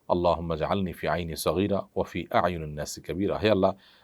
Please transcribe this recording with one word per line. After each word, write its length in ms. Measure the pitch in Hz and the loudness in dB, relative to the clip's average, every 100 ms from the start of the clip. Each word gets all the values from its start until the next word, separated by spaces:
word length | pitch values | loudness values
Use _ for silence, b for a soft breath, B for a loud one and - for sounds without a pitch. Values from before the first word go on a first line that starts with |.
| - | -2
"আল্লাহুম্মা 480 | 90 87 80 85 80 | 2 4 2 0 -2
জাআলনি 360 | 78 98 92 | 0 0 -2
ফি 160 | 76 80 | -4 -2
আইনি 280 | 82 82 76 | -2 -4 -4
সগীরা 420 | - 82 101 95 | 0 2 2 0
ওয়া 260 | - 98 | -4 -4
ফি 220 | 87 90 82 | -4 -4 -2
আয়ুনিন 400 | 117 90 85 78 | 0 0 -2 -6
নাসি 300 | 73 73 - | -8 -8 -10
কাবীরা।" 380 | - 82 98 73 | -8 -2 0 2
হে 120 | 104 | 4
আল্লাহ, 240 | 101 95 98 B B | 4 4 0 B B